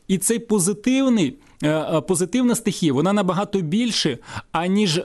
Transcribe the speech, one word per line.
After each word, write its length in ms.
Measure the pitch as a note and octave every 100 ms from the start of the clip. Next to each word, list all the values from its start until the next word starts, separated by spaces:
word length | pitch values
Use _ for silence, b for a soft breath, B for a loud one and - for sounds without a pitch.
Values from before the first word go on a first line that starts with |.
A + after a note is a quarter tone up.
| -
І 100 | F#3
цей 220 | - A#3
позитивний, 960 | A#3 G#3+ E3+ G#3 B3 C4 C4+ A#3 D3 - b b
е, 60 | D3+
е, 320 | D#3 D3 D#3
позитивна 540 | D3+ F3+ F3 B3 B3 A3+
стихія, 380 | A3 - E3
вона 200 | C3 E3+
набагато 480 | G#3 F#3 F3 G3+ G3
більше, 560 | D#3+ G3 A#3+ - D#3+ A#2+ B B B
аніж, 460 | E3 F3 G3 G#3+
е, 60 | D#3